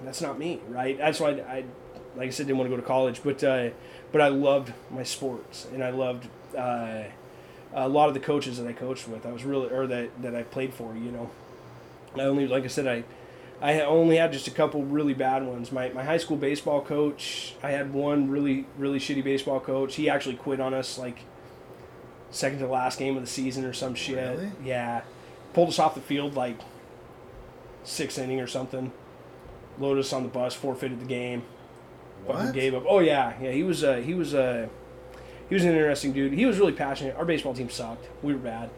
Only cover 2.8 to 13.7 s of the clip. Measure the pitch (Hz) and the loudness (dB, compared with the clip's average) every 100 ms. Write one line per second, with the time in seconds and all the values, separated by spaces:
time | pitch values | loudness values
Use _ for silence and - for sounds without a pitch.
2.8 | 120 131 131 120 143 139 143 131 120 120 | 2 2 2 2 -2 2 2 2 0 -6
3.8 | - - - 151 147 139 143 139 127 117 | -16 -18 -2 6 6 6 4 4 2 -12
4.8 | - 131 123 - 135 117 - - - 131 | -12 -8 -6 -4 -4 -6 -10 -14 -10 -4
5.8 | 127 127 127 120 120 - - 139 123 120 | -2 0 0 -2 -8 -18 -10 -4 -2 -2
6.8 | 113 110 107 - - - - - - 135 | -2 -6 -8 -12 -18 -20 -20 -20 -8 -2
7.8 | 131 147 151 135 - 147 135 123 120 117 | 2 6 6 4 0 0 0 -4 -6 -6
8.8 | 127 131 - 113 120 120 131 139 123 127 | -6 -6 -8 -10 -8 -8 -2 -2 0 0
9.8 | 131 123 120 - 123 120 117 - 131 131 | 0 -2 -4 -6 -6 -6 -6 -4 -6 -6
10.8 | 117 113 117 120 117 - - - - - | -10 -8 -8 -6 -8 -12 -20 -20 -20 -20
11.8 | - - - 131 139 139 135 127 131 139 | -20 -20 -12 -2 2 2 2 2 0 0
12.8 | 135 120 117 - - - - - 143 | 0 0 -4 -14 -18 -18 -18 -4 2